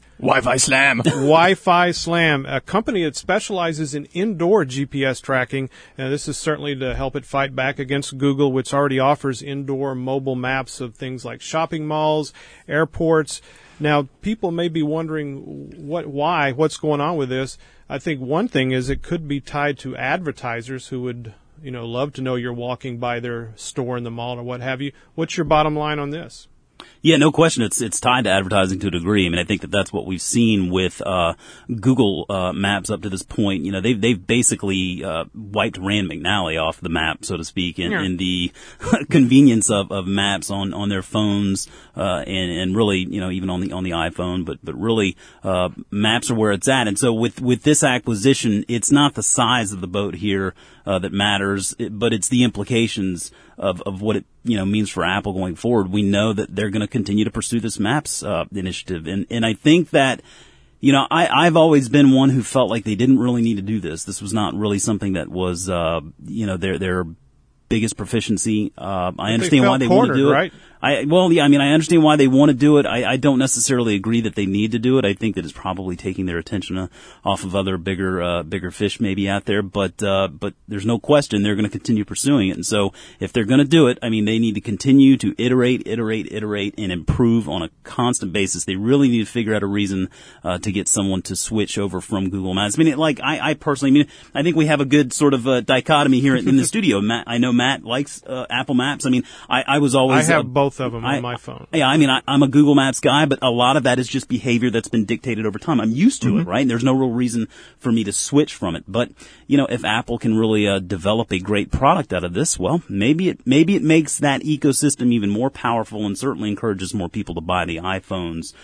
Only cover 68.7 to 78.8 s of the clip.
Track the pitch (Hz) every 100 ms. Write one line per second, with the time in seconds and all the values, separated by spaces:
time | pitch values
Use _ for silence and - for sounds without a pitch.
68.7 | - 95 98 90 - 98 113 175 143 123
69.7 | 131 120 185 247 135 143 147 180 - -
70.7 | - - 135 139 175 185 170 143 143 139
71.7 | 156 156 170 156 151 135 131 147 127 147
72.7 | 147 - 117 113 127 143 127 135 - -
73.7 | 127 117 101 104 117 110 107 95 98 110
74.7 | 113 123 131 101 98 110 95 85 - 95
75.7 | 92 92 87 95 92 92 85 - 101 -
76.7 | 92 92 - - - 95 95 95 98 95
77.7 | 92 87 92 95 92 87 87 80 95 87
78.7 | -